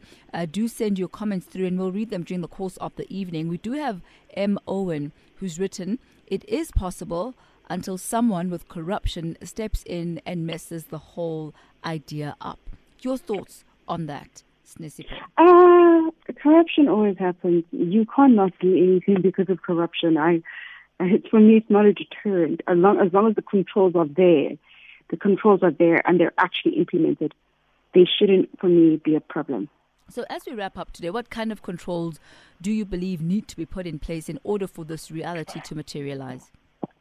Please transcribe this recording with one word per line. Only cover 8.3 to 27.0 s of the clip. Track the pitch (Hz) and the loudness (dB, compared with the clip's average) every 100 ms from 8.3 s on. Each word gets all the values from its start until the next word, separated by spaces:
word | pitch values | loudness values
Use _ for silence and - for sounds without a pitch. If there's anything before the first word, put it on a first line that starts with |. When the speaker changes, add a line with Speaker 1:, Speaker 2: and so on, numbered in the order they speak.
| 175 180 | -2 -4
Speaker 1:
with | 170 - | -8 -12
corruption | 175 160 208 - 180 165 - | -14 -10 -6 -6 -8 -10 -12
steps | 175 - 220 - - | -14 -12 -10 -10 -10
in | 175 170 160 - | -10 -8 -10 -10
and | 180 165 | -8 -8
messes | 165 - 165 - | -10 -12 -16 -14
the | 156 | -16
whole | - - 170 156 151 - _ _ | -14 -10 -8 -8 -12 -16 _ _
idea | 165 160 - 147 147 - | -12 -12 -10 -12 -12 -12
up." | - - - - _ _ | -16 -16 -18 -18 _ _
Your | 254 262 | -8 -8
thoughts | - 208 - - _ _ - | -8 -10 -10 -20 _ _ -12
on | 170 156 | -10 -10
that, | 139 - _ _ _ _ | -12 -18 _ _ _ _
Snezipo? | - 156 - - - - - | -20 -18 -18 -16 -16 -6 4
Speaker 2:
Uh, | 339 349 359 349 349 339 320 - - - | 8 10 10 10 8 6 2 -4 -12 -2
corruption | 294 320 330 - 269 | 4 6 4 4 4
always | 208 208 185 | 4 2 0
happens. | 185 180 180 175 165 | -4 -2 0 0 0
You | - 170 214 220 - | -4 0 2 2 4
can't | 277 | 6
not | 220 190 - | 6 4 0
do | 185 170 | 2 4
anything | 185 185 - 196 | 4 2 2 2
because | 180 185 190 | 2 0 -2
of | 175 | -4
corruption. | - 170 170 - 170 160 | -4 -4 -4 -2 0 2
I, | 165 170 - - - - _ - | 2 0 -2 -16 -18 -20 _ -6
it's, | 185 214 - | 0 0 2
for | 220 | 6
me, | 214 220 | 8 8
it's | - | 4
not | 208 208 | 4 4
a | |
deterrent. | 190 156 - 214 185 151 165 - | 2 -4 -10 -4 -2 -2 -2 0
As | 175 | 2
long, | 190 - | 4 4
as | 185 | 2
long | 190 226 | 2 2
as | 208 | 0
the | |
controls | - 202 175 214 190 170 | -2 -2 0 2 2 2
are | 151 | 0
there, | 143 185 156 - - _ _ - - - | 2 4 4 2 -6 _ _ -20 -20 -12
the | 165 | -4
controls | 202 185 220 185 | 0 2 4 4
are | 180 | 2
there | - 170 165 - | 2 2 2 2
and | 170 | 2
they're | 165 - | 2 0
actually | 175 - - - | -2 -2 -4 -2
implemented, | 175 175 | -2 0